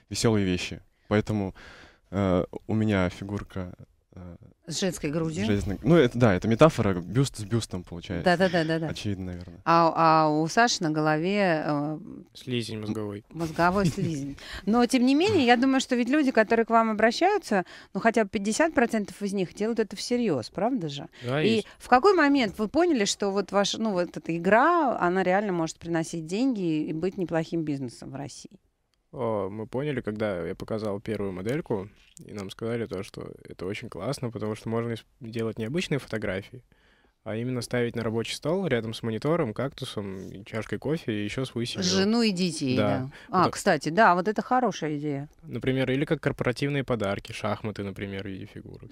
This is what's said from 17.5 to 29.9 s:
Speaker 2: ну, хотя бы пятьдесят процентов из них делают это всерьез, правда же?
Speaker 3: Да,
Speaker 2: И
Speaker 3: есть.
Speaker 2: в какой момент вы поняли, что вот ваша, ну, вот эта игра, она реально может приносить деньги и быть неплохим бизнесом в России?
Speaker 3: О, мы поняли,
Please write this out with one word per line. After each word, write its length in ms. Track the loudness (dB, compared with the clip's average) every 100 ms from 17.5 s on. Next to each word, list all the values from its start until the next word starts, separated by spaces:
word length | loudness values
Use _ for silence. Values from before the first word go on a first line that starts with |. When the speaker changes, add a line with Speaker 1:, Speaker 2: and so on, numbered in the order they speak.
| 0 -2 -8 -12
Speaker 2:
ну, 60 | -2
хотя 240 | 2 2
бы 60 | 2
пятьдесят 440 | 0 0 2 2
процентов 480 | 4 2 0 -4 -6
из 120 | -4
них 200 | -2 -2
делают 260 | -2 -2 -2
это 160 | -2 -4
всерьез, 520 | -2 0 2 0 -2
правда 380 | -2 -2 0 -4
же? 200 | -8 -12 -10
Speaker 3:
Да, 200 | -4 0
Speaker 2:
И 120 | 2 2
Speaker 3:
есть. 100 | -2 -8
Speaker 2:
в 120 | 2
какой 240 | 6 6 6
момент 420 | 6 4 2 0
вы 100 | 0
поняли, 340 | 2 4 4 2
что 240 | 0 -2
вот 200 | 0 0
ваша, 280 | 2 0 0
ну, 100 | -2
вот 240 | 0 -2 -4
эта 180 | -6 -2
игра, 600 | 4 6 6 4 2 2
она 220 | 2 2
реально 300 | 2 2 2
может 260 | 0 -2 -6
приносить 480 | -4 -2 -2 -6 -4
деньги 600 | -2 0 0 0 0 -2
и 80 |
быть 240 | -2 -4 -2
неплохим 460 | -2 -2 -2 -2
бизнесом 460 | -2 -4 -6 -10 -12
в 40 | -12
России? 360 | -12 -14 -20 -20 _ _ _ _ _
Speaker 3:
О, 360 | -6 -2 -2 -4
мы 160 | -6 -8
поняли, 360 | -4 -4